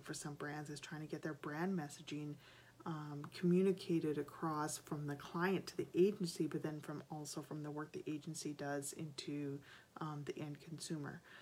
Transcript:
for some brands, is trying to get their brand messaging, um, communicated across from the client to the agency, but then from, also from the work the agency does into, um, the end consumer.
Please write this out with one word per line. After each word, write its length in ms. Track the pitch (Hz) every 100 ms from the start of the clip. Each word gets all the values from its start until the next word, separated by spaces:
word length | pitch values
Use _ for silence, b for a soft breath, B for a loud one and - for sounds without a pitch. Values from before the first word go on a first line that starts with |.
for 80 | -
some 220 | 135 151
brands, 340 | 143 147 147 151
is 100 | 147
trying 220 | - 151
to 60 | 151
get 160 | 156
their 100 | 160
brand 460 | 147 156 151 180 190
messaging, 560 | 147 - 160 147 151 147 B B B B
um, 380 | - 160 151 147 147
communicated 840 | - 180 175 190 185 - 170 156 147
across 580 | 143 - 165 151 151 156
from 300 | - 156 147
the 80 |
client 520 | 143 - 175 180 190 -
to 80 | -
the 80 | - 160
agency, 500 | 190 202 175 - 156
but 160 | 151
then 200 | 160 151
from, 200 | 143 147 -
also 300 | 156 147 -
from 220 | 143 156
the 80 | 147
work 200 | 147 151
the 120 | - -
agency 460 | 151 147 156 160
does 400 | 147 143 143 139
into, 640 | - 160 135 - 143 143 139 B B B -
um, 220 | 156 147 143
the 120 | -
end 220 | 151 143
consumer. 600 | - 156 - 160 139 - B B